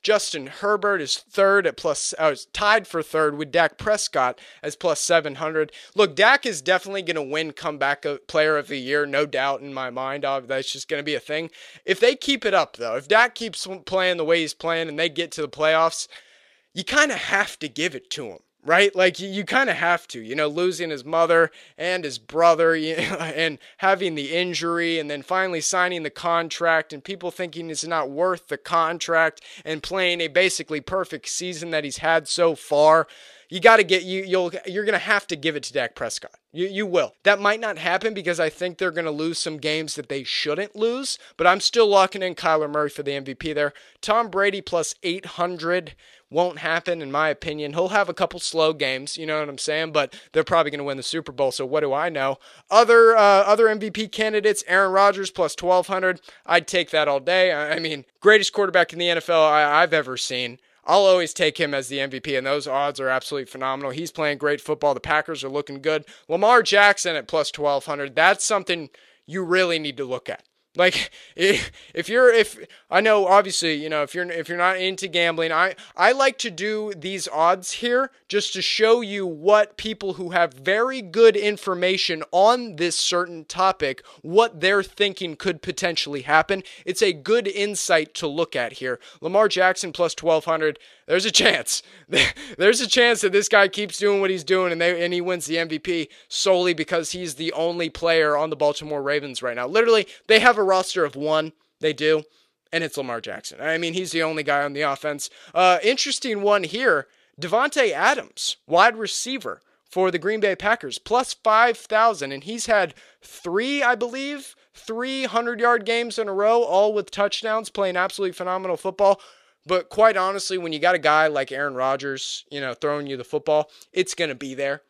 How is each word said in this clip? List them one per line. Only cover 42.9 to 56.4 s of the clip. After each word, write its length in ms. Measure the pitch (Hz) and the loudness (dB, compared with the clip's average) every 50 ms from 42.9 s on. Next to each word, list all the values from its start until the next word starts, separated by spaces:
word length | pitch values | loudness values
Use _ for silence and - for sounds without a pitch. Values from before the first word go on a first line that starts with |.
| - - 139 | -4 -6 -6
the 100 | 139 139 | -6 -6
M 120 | 139 139 | -6 -8
V 100 | 139 131 | -10 -12
P 180 | _ - 160 151 | _ -8 -6 -2
there. 200 | 147 147 143 _ - - _ _ _ | -2 -2 -2 _ -10 -20 _ _ _
Tom 280 | - - 214 233 233 208 | -2 0 0 0 0 0
Brady 320 | 175 190 196 202 196 196 | -2 0 0 0 -2 -4
plus 340 | - - 180 170 151 - - _ - | -6 -4 -2 -2 -2 -4 -8 _ -4
eight 240 | 180 170 196 - | -4 -4 -4 -8
hundred 640 | 170 - - 175 180 180 165 160 170 175 185 165 147 - _ _ _ _ _ _ _ | -14 -4 -4 -4 -4 -4 -6 -4 -2 -2 -2 -4 -8 -20 _ _ _ _ _ _ _
won't 260 | 139 160 180 180 151 | -2 0 0 0 -2
happen, 460 | 151 165 160 165 170 - 180 175 165 151 | -6 -4 -4 -4 -2 -2 -4 -6 -4 -6
in 80 | 135 | -4
my 180 | 139 147 156 156 | -2 0 0 0
opinion. 440 | 143 _ - 170 151 151 147 143 147 | -2 _ -6 -8 -8 -6 -8 -6 -2
He'll 160 | 170 185 180 | -2 -2 0
have 200 | 208 208 196 175 | 2 0 0 0
a 40 | 170 | -2
couple 260 | - 190 - - 175 | -4 -4 -4 -4 -8
slow 340 | - - - 165 156 156 160 | -10 -4 0 2 2 2 2
games, 420 | 143 147 131 131 131 139 147 - | 0 -2 -4 -4 -6 -8 -12 -12
you 120 | 160 160 | -10 -6
know 120 | 156 156 151 | -6 -4 -4
what 80 | 151 | -4
I'm 120 | 147 139 127 | -6 -8 -8
saying? 320 | - - 151 156 165 160 | -6 -4 -2 -2 -4 0
But 240 | 151 151 139 127 - - - _ - | 0 0 -2 -2 -6 -20 -20 _ -2
they're 100 | 160 160 | -2 0
probably 280 | - 180 165 156 147 | 2 2 2 2 2
gonna 120 | 143 143 143 | -2 -6 -6
win 140 | 143 135 | -6 -6
the 60 | 135 123 | -6 -8
Super 280 | - - 165 151 - | -6 -8 -8 -8 -8
Bowl, 200 | 131 123 139 131 | -2 0 0 0
so 160 | - - 135 | 0 -4 -6
what 140 | 127 147 151 | -2 0 0
do 120 | 147 139 131 | 0 0 0
I 160 | 143 160 175 | -2 -2 -2
know? 300 | 160 139 135 135 139 - _ - - - _ _ | -2 -2 -2 -2 -4 -6 _ -20 -20 -20 _ _
Other, 440 | 185 220 233 214 233 233 226 226 226 | 6 6 8 8 8 8 8 8 8
uh, 280 | 220 208 202 196 190 202 | 8 8 8 8 6 6
other 260 | 196 208 214 226 220 | 4 4 4 4 2
M 100 | 214 214 | 2 0
V 120 | 208 214 | -6 -8
P 160 | 170 214 220 | -6 -6 -8
candidates, 560 | 196 - - 220 220 214 214 202 214 208 208 - | -8 -4 -4 -2 0 0 2 2 2 0 0 -2
Aaron 260 | 170 180 190 196 190 | 2 2 4 4 4
Rodgers 380 | 185 190 196 202 190 196 196 180 | 4 4 4 4 4 2 -6 -8
plus 240 | _ - 170 147 - | _ -2 -2 -2 -2
twelve 320 | - 180 180 180 180 170 | -4 0 2 2 2 2
hundred. 340 | - 196 190 185 185 180 - _ - - _ | 0 -4 0 0 -2 -2 -2 _ -20 -20 _